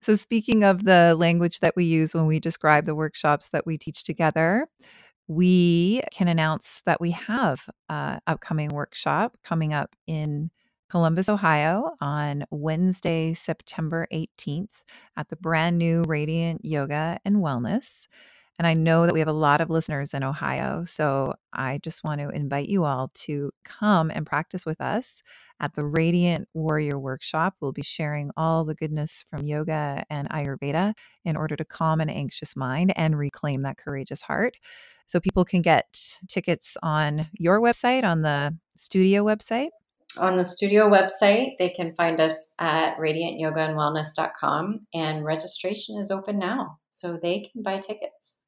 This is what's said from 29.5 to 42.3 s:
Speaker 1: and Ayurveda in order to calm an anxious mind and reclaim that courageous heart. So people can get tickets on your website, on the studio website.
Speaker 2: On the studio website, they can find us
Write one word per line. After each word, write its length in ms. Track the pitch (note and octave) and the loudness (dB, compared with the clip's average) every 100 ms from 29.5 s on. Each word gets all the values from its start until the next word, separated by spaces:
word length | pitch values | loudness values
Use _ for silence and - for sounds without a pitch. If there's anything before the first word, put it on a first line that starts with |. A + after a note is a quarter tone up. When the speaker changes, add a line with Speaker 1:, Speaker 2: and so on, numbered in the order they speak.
| D3 D#3 D#3 D3 C#3 - | -4 -2 -2 -2 -6 -6
Speaker 1:
and 180 | D3 C#3 | -6 -6
Ayurveda 640 | D#3 C#3+ C3+ C#3 D3 G3 A3 - _ - | -6 -6 -6 -4 0 -2 -4 -12 _ -4
in 120 | D3+ | -4
order 180 | D#3 D3 | -4 -6
to 100 | D#3 | -8
calm 360 | - D#3+ D#3+ | -2 0 2
an 80 | D#3 | 0
anxious 460 | - C#3 - - - | -4 -8 -8 -12 -6
mind 380 | C3 C3 F3+ - | -4 0 2 2
and 220 | D#3+ D3+ | 2 0
reclaim 440 | C#3+ - D3 C3+ | -2 -4 -4 -4
that 160 | C3+ C3+ | -4 -8
courageous 440 | - C#3+ C3+ D3 | -8 -8 -8 -10
heart. 360 | - - A#3 - - - - _ _ | -6 -2 -2 -4 -20 -20 -20 _ _
So 120 | F3 | 0
people 240 | - - | 2 2
can 200 | F3+ F#3 | 2 4
get 560 | E3+ D3+ - - - - F#3 | 6 4 4 -8 -10 -10 -6
tickets 500 | - F3 E3+ - - | -6 -2 -4 -4 -6
on 460 | E3 D3+ D3+ D3 D#3 | -2 0 0 -2 -6
your 260 | - E3+ G3+ | -2 2 4
website, 440 | A#3 A#3+ A#3+ B3+ | 4 2 0 2
on 180 | A3 E3 | 2 2
the 340 | D#3 C#3+ C#3+ D#3+ _ - | 2 0 -2 -6 _ -14
studio 480 | - F#3 F#3+ G3+ G#3 | -4 2 4 4 2
website. 440 | G#3+ - A3+ D4 _ _ _ _ - | 0 -2 -4 -4 _ _ _ _ -2
Speaker 2:
On 160 | F#3 F#3 | 0 2
the 100 | F3+ | 0
studio 420 | - G3+ G#3 G#3+ | 0 2 6 8
website, 720 | G3+ F#3+ - G3+ G#3+ C4+ - | 6 6 4 4 4 2 -2
they 120 | F3+ | -4
can 260 | - E3+ E3 | -2 -6 0
find 240 | E3+ D#3+ | 0 2
us 340 | D#3+ | 2